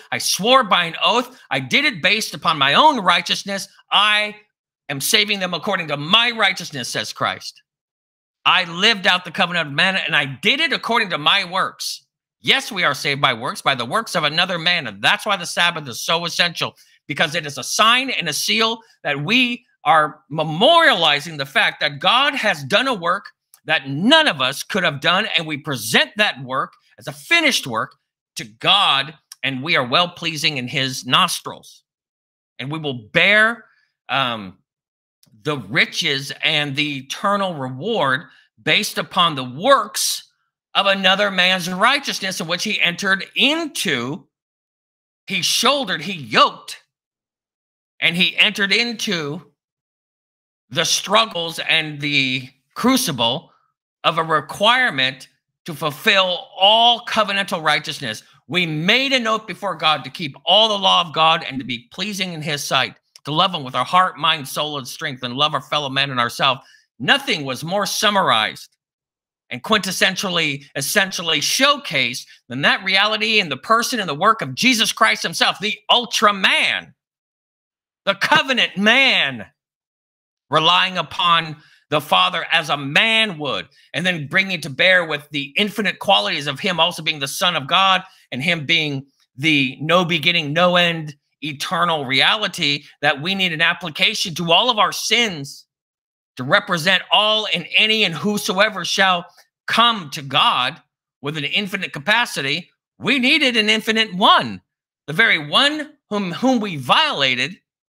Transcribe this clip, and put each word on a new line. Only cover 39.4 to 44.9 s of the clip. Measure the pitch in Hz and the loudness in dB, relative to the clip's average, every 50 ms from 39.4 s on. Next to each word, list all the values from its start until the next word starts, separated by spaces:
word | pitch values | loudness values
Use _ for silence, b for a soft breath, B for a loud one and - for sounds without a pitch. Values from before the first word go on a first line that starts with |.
| 131 | -6
works | 123 120 143 185 262 277 240 214 208 - - - - - - - _ _ _ _ _ _ _ _ _ - | -8 -8 -2 4 4 4 4 4 0 -4 -4 -2 -2 -4 -6 -8 _ _ _ _ _ _ _ _ _ -2
of | 175 202 202 | 0 2 2
another | 196 196 190 185 190 190 208 202 | 2 2 2 2 2 2 2 0
man's | 190 180 180 185 185 185 165 180 | 0 2 2 2 2 0 -2 -4
righteousness | 185 180 208 247 269 294 285 - 190 - 202 185 - - | -2 2 2 2 2 0 -2 -4 -6 -6 -6 -6 -6 -6
in | 180 156 | -4 -4
which | 170 180 - | -4 -4 -2
he | 214 202 170 | -4 -2 0
entered | - 170 170 170 196 196 190 190 - - - | 0 0 0 -2 -2 -2 -2 -2 -4 -6 -2
into, | 170 208 269 302 330 339 302 - - - 180 143 123 117 127 151 143 - _ _ _ _ _ _ _ _ _ _ _ _ _ | 0 2 2 2 0 -2 -4 -6 -4 -2 -2 -2 -2 -2 -4 -6 -8 -12 _ _ _ _ _ _ _ _ _ _ _ _ _